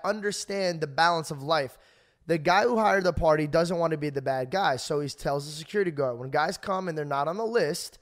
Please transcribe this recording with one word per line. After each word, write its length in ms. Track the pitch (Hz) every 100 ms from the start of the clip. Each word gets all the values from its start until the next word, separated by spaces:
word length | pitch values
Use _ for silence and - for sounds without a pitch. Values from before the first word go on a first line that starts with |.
understand 760 | 190 214 202 196 - 196 180 165
the 60 | 151
balance 440 | 139 170 165 151
of 120 | 143
life. 340 | 143 156 131 - _ _ _ _ -
The 120 | 165
guy 240 | 156 190
who 140 | 240 226
hired 260 | 208 196
the 80 | 180
party 340 | 147 165 156 151
doesn't 300 | 165 170 175
want 140 | 165
to 40 | 156
be 140 | 147
the 100 | 139
bad 280 | 135 131 127
guy, 260 | 190 180 131
so 240 | - 147
he 80 | 143
tells 380 | - 151 143 147
the 40 |
security 380 | 151 160 208 185
guard, 280 | 143 131 120
"When 100 | 131
guys 300 | 147 160 185
come 280 | - 190 185
and 100 | 156
they're 100 | 147
not 200 | 139 151
on 120 | 196
the 80 | 226
list, 520 | 233 147 175 - -